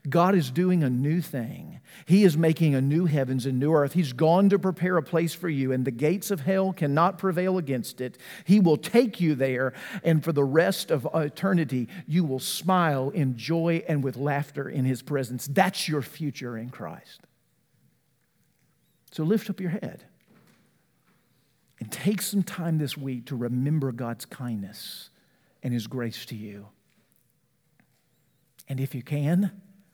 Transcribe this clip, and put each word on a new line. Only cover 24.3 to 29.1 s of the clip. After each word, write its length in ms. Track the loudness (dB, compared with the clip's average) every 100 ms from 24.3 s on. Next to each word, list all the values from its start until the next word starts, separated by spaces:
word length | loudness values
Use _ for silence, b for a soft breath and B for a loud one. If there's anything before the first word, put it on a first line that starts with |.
| -10 -6 -6 -8 -12 -16 -16 -18 _ _ _ _ _
and 100 | -4
his 140 | -4 -4
grace 380 | -6 -8 -8 -12
to 80 | -12
you. 320 | -12 -14 -18 _ _ _ _ _ _ _ _ _ _ _ _ _ _ _ _ _ _ _ -8
And 100 | -6
if 160 | -6 -6
you 80 |
can, 480 | -6